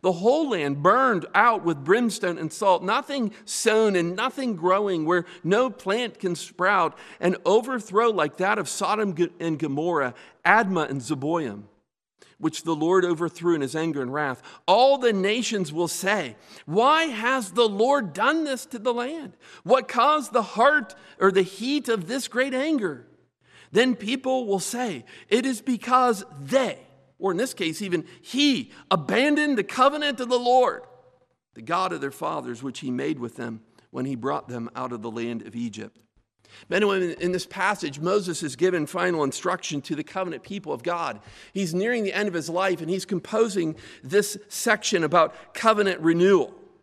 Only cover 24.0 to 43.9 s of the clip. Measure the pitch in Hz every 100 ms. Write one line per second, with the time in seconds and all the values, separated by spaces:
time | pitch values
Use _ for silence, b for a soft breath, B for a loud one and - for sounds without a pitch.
24 | 202 269 262 262 233 196 - 240 247 143
25 | - B B 220 262 240 - 240 - 254
26 | 247 208 196 143 139 262 240 131 - _
27 | _ _ 190 175 254 - 170 156 202 175
28 | 151 B - 254 294 240 113 B B 190
29 | 135 202 285 294 294 254 - - 262 302
30 | 294 254 247 247 247 254 247 - - -
31 | _ _ _ _ _ - 113 170 185 170
32 | 139 131 156 156 123 117 135 117 135 123
33 | 143 139 120 - 120 110 _ b b 127
34 | 131 127 123 147 - 123 117 117 127 120
35 | 113 113 117 117 101 113 117 104 104 _
36 | _ _ _ _ B B B 180 208 190
37 | 175 160 180 180 - 196 196 208 160 139
38 | 165 208 180 160 156 127 180 180 147 185
39 | 180 165 139 - 175 156 - 147 - 151
40 | 151 190 185 143 - 196 175 139 123 170
41 | 151 107 B B B 190 185 175 214 240
42 | 202 190 208 170 156 170 190 175 160 185
43 | - 180 - 220 226 190 160 160 B